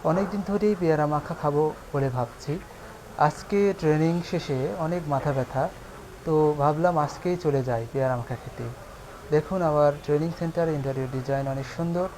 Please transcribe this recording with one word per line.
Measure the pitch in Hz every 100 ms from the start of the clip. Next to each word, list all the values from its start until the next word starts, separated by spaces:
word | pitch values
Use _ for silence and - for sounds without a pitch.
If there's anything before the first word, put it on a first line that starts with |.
অনেক | 165 170 196
দিন | 202 190
ধরেই | 202 208 202
পেয়ারা | 170 156 151
মাখা | 151 - 165
খাবো | 151 147 156 151 -
বলে | 143 135
ভাবছি। | 123 120 - - 156 - - - - - -
আজকে | 151 - - 202 202 196
ট্রেনিং | 156 151 160 170 170
শেষে | 180 - 135 139 196
অনেক | 160 175 156
মাথা | 139 147
ব্যথা, | 135 127 135 151 - - - - - -
তো | 156 151 147
ভাবলাম | 143 151 175 165
আজকেই | 147 - 180 180
চলে | 160 139
যাই | 127 120 117
পেয়ারা | 139 131 123
মাখা | 117 120
খেতে। | - - 120 123 - - - - -
দেখুন, | 151 151 190
আমার | 170 147 147 147 -
ট্রেনিং | 147 165 165
সেন্টার | 170 165 165
ইন্টেরিয়র | 151 135 131 131
ডিজাইন | 131 131 139 139
অনেক | 135 135 -
সুন্দর। | 170 175 185